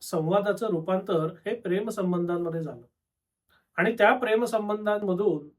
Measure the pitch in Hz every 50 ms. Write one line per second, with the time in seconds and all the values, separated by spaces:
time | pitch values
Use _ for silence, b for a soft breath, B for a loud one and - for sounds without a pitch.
0 | - - 185 160 156 165 190 202 196 208 196 196 233 220 180 160 160 185 185 190
1 | 190 208 180 160 156 160 - - - 202 240 - - 180 180 202 226 226 - 202
2 | 185 180 180 175 175 170 175 170 175 165 160 165 160 139 123 120 - - _ _
3 | _ _ _ _ _ _ _ _ _ _ _ _ _ _ _ 170 180 220 233 226
4 | 202 214 214 - 240 220 220 226 240 226 226 214 208 208 208 208 208 208 208 208
5 | 208 190 180 180 208 185 156 147 - - -